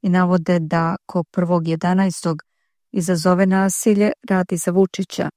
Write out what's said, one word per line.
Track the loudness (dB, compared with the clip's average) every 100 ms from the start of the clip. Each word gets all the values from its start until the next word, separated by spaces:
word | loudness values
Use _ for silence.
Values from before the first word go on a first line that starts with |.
i | 2
navode | 2 2 2 2 -2
da | 0 -2 -2 -4 -6
ko | -6
prvog | -4 -4 0 0 0
jedanaestog | -2 0 2 0 -2 -4 -6 -8 _ _ _ _
izazove | -6 -2 0 2 2 2
nasilje, | 2 0 0 0 2 2 -2 -2
radi | -2 0 -4
za | 0
Vučića. | 2 0 0 -8 -6 -8